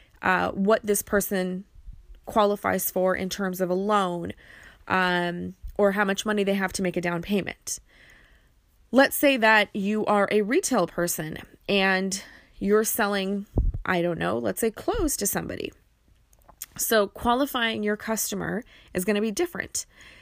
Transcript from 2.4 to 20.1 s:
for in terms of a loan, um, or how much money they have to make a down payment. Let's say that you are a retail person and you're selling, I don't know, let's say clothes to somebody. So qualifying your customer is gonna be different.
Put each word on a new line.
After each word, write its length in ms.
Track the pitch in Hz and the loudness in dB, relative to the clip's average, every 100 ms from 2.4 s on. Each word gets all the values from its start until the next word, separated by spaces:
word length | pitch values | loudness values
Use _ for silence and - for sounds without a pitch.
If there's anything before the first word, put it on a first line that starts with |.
| 208 202 196 185 - | 2 2 0 -2 -2
for 260 | 190 185 185 | 0 0 0
in 120 | 185 | -2
terms 320 | - 190 185 | -4 -4 -2
of 80 | 180 | -2
a 60 | |
loan, 580 | 185 202 208 185 175 175 - - - - - - | 0 2 2 0 -2 -8 -12 -20 -20 -20 -16 -2
um, 680 | 185 180 180 175 175 180 185 - - | 0 2 2 0 -4 -8 -10 -8 0
or 160 | 202 | 2
how 120 | 196 | 2
much 200 | 196 202 | 0 0
money 200 | 220 208 | -2 0
they 100 | 196 | 0
have 180 | 196 190 | 0 -2
to 80 | - | -2
make 140 | 185 175 | -4 -2
a 40 | |
down 200 | 175 175 | -2 -4
payment. 580 | 175 202 - - - - - _ - - - _ _ _ _ _ _ | -2 -2 -2 -8 -10 -12 -12 _ -20 -20 -20 _ _ _ _ _ _
Let's 240 | 240 277 - | 4 4 4
say 200 | 294 262 | 2 4
that 360 | 220 220 202 | 6 6 4
you 300 | 220 196 214 | -2 -2 0
are 240 | - 208 196 | 2 2 4
a 120 | 208 | 2
retail 440 | 202 294 - 240 175 | 2 0 2 2 0
person 520 | - 175 - 156 - - - - | 0 -4 -4 -8 -10 -14 -10 0
and 540 | 202 190 190 190 190 - - - - | 2 4 2 0 -4 -10 -20 -20 -6
you're 260 | 190 208 | 2 2
selling, 640 | 220 - 208 202 190 202 202 - - - | 2 0 0 0 -2 -4 -4 0 0 0
I 180 | - 180 | -2 0
don't 160 | 170 165 | 0 -2
know, 200 | 170 - | -2 -2
let's 220 | 226 226 | -2 -2
say 100 | 226 | -2
clothes 460 | 214 - 453 330 - | -2 -2 0 0 0
to 100 | 202 | -2
somebody. 460 | 190 - - - - _ _ _ _ _ _ - - - - | -2 -4 -8 -10 -12 _ _ _ _ _ _ -20 -20 -14 -8
So 320 | - 220 196 | 2 2 2
qualifying 760 | - 240 240 277 254 226 220 | 0 0 0 0 -2 -2 -2
your 140 | 208 214 | -2 -2
customer 640 | - 214 - 196 - 180 - - - | -4 -4 -4 -4 -4 -6 -8 -16 -8
is 100 | - | -4
gonna 160 | 185 208 | 0 0
be 120 | 220 | 0
different. 540 | 208 349 - - - - - - | 0 -2 -4 -8 -8 -10 -16 -20